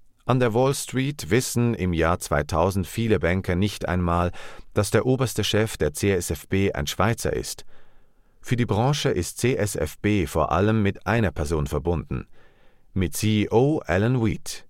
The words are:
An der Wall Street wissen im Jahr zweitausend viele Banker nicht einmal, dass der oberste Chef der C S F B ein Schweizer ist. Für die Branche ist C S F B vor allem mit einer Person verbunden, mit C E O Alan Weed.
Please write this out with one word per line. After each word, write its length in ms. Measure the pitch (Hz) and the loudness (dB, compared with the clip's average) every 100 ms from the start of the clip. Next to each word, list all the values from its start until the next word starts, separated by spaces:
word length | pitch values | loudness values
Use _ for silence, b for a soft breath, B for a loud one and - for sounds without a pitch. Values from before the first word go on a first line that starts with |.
| - _ - | -20 _ -2
An 140 | 127 | 2
der 140 | 123 | 4
Wall 200 | 110 135 | 4 2
Street 560 | 143 - 127 135 147 76 | 0 -4 -2 -2 -4 0
wissen 440 | 117 - - 120 | 0 2 0 0
im 200 | 117 90 | 0 0
Jahr 260 | 82 80 90 | 2 2 0
zweitausend 680 | - 73 76 80 92 98 85 | 0 -2 0 2 2 2 -2
viele 340 | - 113 95 | -2 0 2
Banker 360 | 82 95 - 90 | 2 0 0 0
nicht 320 | 104 - - | 0 -2 -2
einmal, 440 | 90 87 85 87 B B B B | 0 2 2 0 B B B B
dass 180 | - 101 | -2 2
der 140 | 113 127 | 2 2
oberste 380 | 131 127 - | 0 0 -2
Chef 340 | 101 104 110 - | 0 0 0 0
der 160 | 76 | -2
C 180 | - 101 | 0 0
S 200 | 95 - | 0 -2
F 160 | 80 - | -6 -2
B 240 | 98 98 | 0 2
ein 120 | - 73 | 0 -4
Schweizer 460 | - 98 117 - | 0 0 0 -2
ist. 320 | - - - b b b b b b b b | -2 -4 -10 b b b b b b b b
Für 140 | - 113 | -4 0
die 120 | 113 | 2
Branche 420 | 101 127 147 139 | 2 2 2 0
ist 300 | 98 87 - | 0 -2 -2
C 160 | 120 131 | 0 0
S 200 | 104 - | 0 -2
F 220 | 78 - | -4 -2
B 300 | 101 104 76 | 0 2 0
vor 240 | 82 76 | 0 0
allem 320 | 85 104 110 | 2 2 2
mit 240 | 101 95 - | 0 -2 -2
einer 240 | 117 98 | 0 0
Person 340 | - 78 80 71 | 0 -2 0 0
verbunden, 640 | 76 82 82 - 65 - b b b b b b | -2 -2 -2 -2 -8 -8 b b b b b b
mit 220 | 95 90 - | -2 -2 0
C 280 | 107 107 | 2 2
E 60 | 101 | 2
O 320 | 110 139 156 - | 4 2 0 0
Alan 380 | 90 110 131 | 0 2 2
Weed. 440 | 110 - - - - | 0 -2 -6 -12 -16